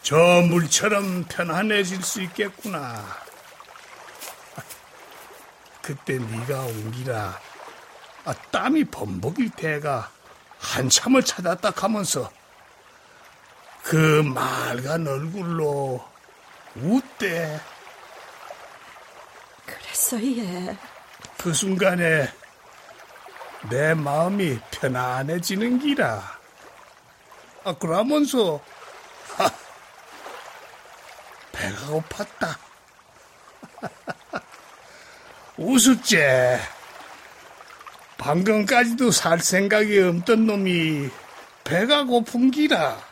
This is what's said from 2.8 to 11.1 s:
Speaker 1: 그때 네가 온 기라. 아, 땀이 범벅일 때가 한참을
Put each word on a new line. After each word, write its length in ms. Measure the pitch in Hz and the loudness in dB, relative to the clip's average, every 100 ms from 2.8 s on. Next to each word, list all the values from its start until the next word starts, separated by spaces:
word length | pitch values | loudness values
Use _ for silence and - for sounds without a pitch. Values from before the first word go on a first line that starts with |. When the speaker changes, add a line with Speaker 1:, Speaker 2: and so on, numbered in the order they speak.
| 131 110 98 - - - - - - - - - - - - - - - - - - - - - - - - - - - | -8 -10 -12 -14 -16 -20 -20 -20 -20 -20 -20 -20 -20 -16 -16 -16 -18 -18 -18 -20 -20 -20 -20 -20 -20 -20 -20 -20 -20 -16
Speaker 1:
그때 360 | - 139 - 131 | -12 -10 -6 -6
네가 440 | 117 113 123 135 | -4 -8 -6 -6
온 300 | 127 110 110 | -6 -8 -8
기라. 480 | 120 127 113 98 92 - - - - - - - - | -8 -6 -4 -6 -10 -16 -20 -20 -20 -20 -20 -20 -14
아, 100 | - 131 - | -10 -10 -6
땀이 340 | - 220 311 | -2 2 2
범벅일 680 | - - 104 95 113 190 233 | 0 -4 -8 -4 -4 -2 -4
때가 580 | - 160 147 151 127 104 - - - - - | -2 -4 -2 -2 -4 -6 -18 -20 -20 -20 -12
한참을 640 | - - 127 - 233 | -6 -2 2 2 6